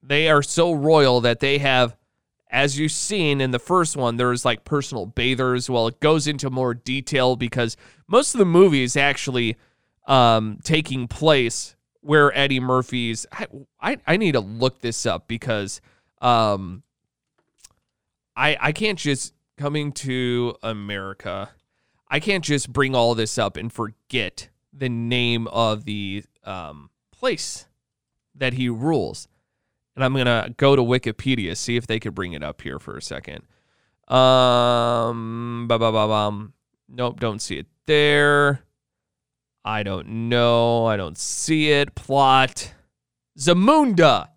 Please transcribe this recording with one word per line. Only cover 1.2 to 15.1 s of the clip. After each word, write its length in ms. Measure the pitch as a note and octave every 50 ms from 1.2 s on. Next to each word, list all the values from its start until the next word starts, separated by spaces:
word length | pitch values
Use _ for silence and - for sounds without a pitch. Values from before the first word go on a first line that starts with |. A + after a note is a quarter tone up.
that 180 | A#2 B2 A#2 A2+
they 200 | - C#3 C#3 C#3+
have, 360 | C#3+ C#3 C3 B2+ B2+ A#2+ A#2+ _ _ _ _ _ _ _ _ _ _ _
as 280 | - B2 C#3 C#3+ C3+ C#3
you've 140 | D#3 D#3
seen 480 | - - - - G3+ G#3 E3+ D3+ C#3+ C#3
in 120 | C3+ C3
the 80 | B2 A#2+
first 360 | - - F3 F#3 E3+ D#3 -
one, 220 | D3 B2+ A#2+ A#2 A#2
there's, 260 | B2 B2 B2 B2 -
like, 220 | B2+ A#2 G#2+ _
personal 400 | - D#3 C#3+ C3+ - C#3 A#2 F#2+
bathers. 640 | G2 - - A#2+ B2+ C3 A#2+ C3 B2+ B2 B2 B2+ -
Well, 180 | B2+ A#2+ A2+ A2+
it 140 | A#2 _
goes 260 | - D3+ D#3 D#3+ C#3+ D3
into 220 | D3+ C#3 C#3+ C#3
more 240 | B2+ B2+ C3 B2+ A#2+
detail 640 | A#2+ _ - B2+ C#3 B2 - - C3+ B2+ B2+ B2+ A2+
because 400 | C3 A#2+ - B2+ A#2+ A2+ - _ - - _ _ _
most 300 | _ F3 A#3+ D4 - -
of 40 | B3
the 60 | G3+
movie 380 | F3+ E3 F3 F#3+ F#3+ D3+ C#3 C3
is 140 | B2 - D3
actually, 580 | C#3 C#3+ C#3 - - - B2+ B2 A#2+ A2 A2+ _ _ _ _ _ _ _ _ _ _ -
um, 520 | C#3 C3 B2 A#2 A2+ A2 A2 G#2+ G#2 - -
taking 440 | - D#3+ D#3 D#3 - C3 C3 B2 A2+
place 720 | - - D3+ D#3+ D#3 C#3 B2 A2+ - - - - _ _ _ _ _ _
where 360 | _ D3 D3 D#3 D3 C#3+ - C3
Eddie 220 | C#3+ C#3 C#3 C3
Murphy's, 640 | B2 B2+ B2+ B2+ B2+ - - B2+ A#2+ A#2 A2+ A2 - -
I, 160 | - - - - - C#3+ C#3 _ _ _
I, 160 | - - - - _
I 120 | - D#3+ G3
need 160 | A3 F3+ D3
to 60 | B2
look 420 | G#2 F#2+ G#2+ A#2 B2 C3 - _
this 260 | - A#2 A2+ - -
up 200 | A#2